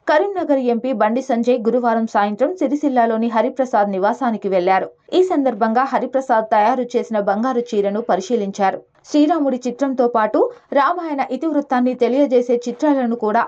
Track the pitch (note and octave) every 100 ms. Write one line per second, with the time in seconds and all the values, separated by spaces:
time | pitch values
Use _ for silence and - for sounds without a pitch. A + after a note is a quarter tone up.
0 | - D4+ G4+ F#4+ D#4 C#4 B3 A#3 B3+ A#3
1 | G#3+ A#3 C4 A#3 A#3+ B3 A3 B3 A#3+ A3+
2 | A3+ A3 G#3 G#3 C#4 F#4 C4+ C#4+ D4 B3+
3 | A#3 A3 A#3 A3 A#3+ C4 B3+ A3 G3+ F#3+
4 | G3+ A#3+ B3+ G#3+ G3+ F#3 F3+ F#3+ F#3+ -
5 | _ E4+ F#4 E4 C4 G#3+ A3 A3+ C4 B3
6 | B3 B3+ C4+ A3+ A3 A3 G#3+ B3+ B3 A#3+
7 | A#3 A3 G3 G3+ B3+ B3 A#3+ G#3+ G3 G#3
8 | A#3 F#3+ G3 A#3 G3 G3+ G3 F#3 - _
9 | - D4+ D4+ E4+ C#4 B3 B3+ A#3+ C#4 C4
10 | A#3+ A#3+ G#3+ - B4 - _ C#4+ C4+ F4+
11 | E4 C#4 B3+ C4 E4 D4 C#4 B3+ B3 B3+
12 | A#3 B3+ C#4+ B3+ B3 A#3+ A#3+ A#3+ D4+ C4+
13 | A#3+ A#3 G#3+ A#3